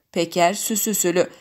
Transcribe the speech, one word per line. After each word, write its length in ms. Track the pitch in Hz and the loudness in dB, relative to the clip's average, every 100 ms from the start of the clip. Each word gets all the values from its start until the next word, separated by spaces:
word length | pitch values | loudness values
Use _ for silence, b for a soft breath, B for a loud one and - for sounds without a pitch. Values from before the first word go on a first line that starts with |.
| _ | _
Peker, 420 | 180 170 180 175 | -4 -2 2 2
süsüsülü, 720 | 208 - 220 226 190 180 175 - B | 2 -4 -4 -2 -2 0 0 0 B